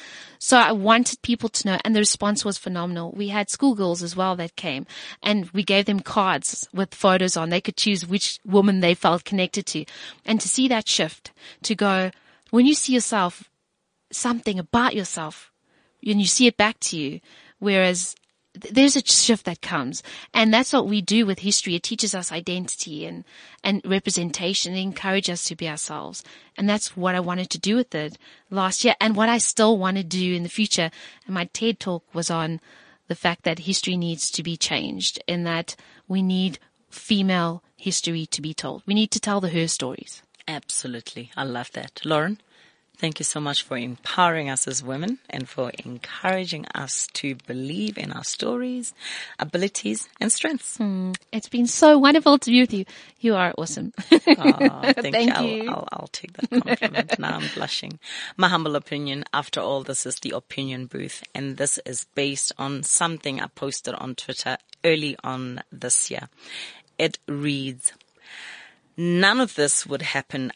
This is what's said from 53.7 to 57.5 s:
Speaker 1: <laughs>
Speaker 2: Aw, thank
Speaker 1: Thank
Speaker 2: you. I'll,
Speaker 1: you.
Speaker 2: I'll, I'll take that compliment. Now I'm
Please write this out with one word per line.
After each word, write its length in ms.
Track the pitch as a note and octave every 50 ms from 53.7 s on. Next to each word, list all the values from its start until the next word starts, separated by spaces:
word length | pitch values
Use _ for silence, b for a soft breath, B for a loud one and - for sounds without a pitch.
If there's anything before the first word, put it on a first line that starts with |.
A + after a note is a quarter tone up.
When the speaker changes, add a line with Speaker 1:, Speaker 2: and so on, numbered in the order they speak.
| - - - - - -
Speaker 1:
<laughs> 100 | - -
Speaker 2:
Aw, 800 | E4 D#4+ - E4+ - - - C#4+ - - C#4 C#4 - - - C4+ C4
thank 200 | B3 A#3 - -
Speaker 1:
Thank 160 | A3+ A#3 B3
Speaker 2:
you. 40 | -
I'll, 120 | - A#3+
Speaker 1:
you. 240 | A3+ A3 A3 A3 A#3+
Speaker 2:
I'll, 180 | - - - - -
I'll 160 | - - -
take 220 | - - - - F3+
that 160 | - B3 -
compliment. 680 | A#3+ B3 - - A#3+ - A3+ G#3+ - A#3 - - - -
Now 180 | - - -
I'm 100 | D#3+ D3+ D3